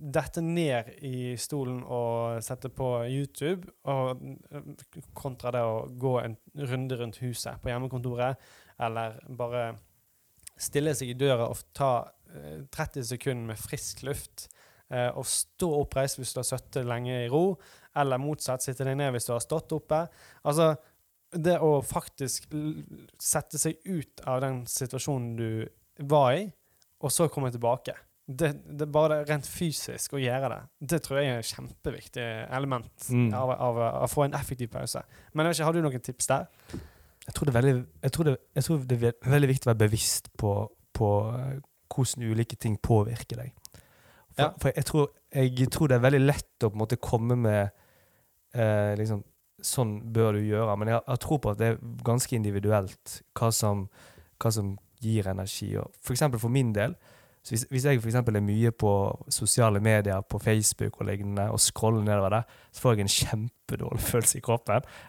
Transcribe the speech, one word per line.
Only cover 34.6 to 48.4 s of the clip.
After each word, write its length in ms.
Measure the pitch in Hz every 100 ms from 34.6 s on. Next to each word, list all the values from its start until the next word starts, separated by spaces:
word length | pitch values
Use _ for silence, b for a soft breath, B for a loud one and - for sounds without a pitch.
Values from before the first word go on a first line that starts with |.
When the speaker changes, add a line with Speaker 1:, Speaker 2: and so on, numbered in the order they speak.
| 120
Speaker 1:
pause. 320 | - 127 - - b b
Men 140 | 156 165
jeg 40 |
vet 80 | 160
ikke, 100 | 156
har 20 |
du 100 | 170
noen 220 | 156 123 -
tips 200 | - -
der? 200 | 139 175 B B B B B B B -
Speaker 2:
Jeg 80 |
tror 140 | - 147
det 60 |
er 40 | 117
veldig, 140 | 139 123 123 -
jeg 100 | 131
tror 120 | -
det, 120 | 156 127 _
jeg 100 | 147
tror 140 | 131 156
det 180 | 127 120
er 60 | 117
ve-, 220 | - 127
veldig 160 | 143 135
viktig 180 | 131 123
å 60 |
være 100 | 110
bevisst 480 | 107 110 - - - -
på, 140 | 104 101 110 - _
på, 160 | - 104 101 110
eh, 240 | 123 135 135 - _ -
hvordan 380 | - 127 127 117
ulike 260 | 110 117 -
ting 220 | 117 104
påvirker 640 | - 110 107 120 - 117
deg. 100 | 127 - B B B B B B B -
For, 80 |
Speaker 1:
Ja. 80 | 151 -
Speaker 2:
for 100 | 139
jeg 160 | 147 -
tror, 240 | 151 143 _ _
jeg 360 | 139 131 123 127
tror 160 | - 151
det 80 | 123
er 80 | 127
veldig 160 | 143
lett 400 | 139 143 - -
å 80 | 110
på 60 | 107
en 80 |
måte 120 | 107 120
komme 400 | - 113 117 123
med, 380 | 113 104 98 - b b b b b b